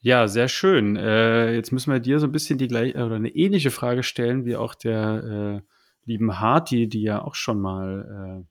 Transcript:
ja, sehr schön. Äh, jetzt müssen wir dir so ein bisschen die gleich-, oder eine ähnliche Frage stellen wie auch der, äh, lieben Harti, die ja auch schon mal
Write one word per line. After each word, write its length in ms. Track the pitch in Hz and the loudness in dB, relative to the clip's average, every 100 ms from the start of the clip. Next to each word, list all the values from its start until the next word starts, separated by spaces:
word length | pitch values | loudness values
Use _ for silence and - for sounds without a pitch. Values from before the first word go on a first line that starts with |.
ja, 260 | 117 123 110 | 6 6 4
sehr 200 | 107 127 | 2 0
schön. 460 | - 185 170 104 104 | 2 4 4 4 0
Äh, 560 | 110 110 113 113 113 117 | 2 4 4 4 2 0
jetzt 160 | 110 | -2
müssen 180 | 131 135 | -2 0
wir 60 | 131 | 0
dir 180 | 120 147 | 2 2
so 80 | 147 | 2
ein 40 | |
bisschen 260 | 151 - 135 | -2 -2 -2
die 80 | 131 | 0
gleich-, 260 | 117 127 - | 0 0 -2
oder 200 | 117 110 | -2 -2
eine 140 | 113 - | -2 0
ähnliche 360 | 190 196 135 | 2 2 0
Frage 320 | - 123 123 | -2 -2 -2
stellen 420 | 123 - 120 131 120 | -2 -2 -2 -2 -2
wie 100 | 113 | -4
auch 180 | 113 - | -4 -6
der, 880 | 113 110 107 110 113 104 104 101 - | -4 -2 0 -2 -4 -6 -4 -6 -12
äh, 40 | _ _ _ - | _ _ _ -8
lieben 340 | 110 113 95 | -2 -2 0
Harti, 500 | 110 151 165 123 113 | 2 2 2 0 0
die 140 | 110 | -2
ja 180 | 107 104 | -2 -2
auch 120 | - - | -6 -6
schon 260 | - 107 | -4 -2
mal 840 | 95 95 95 98 101 101 95 95 85 | -4 -4 -6 -8 -10 -14 -14 -14 -18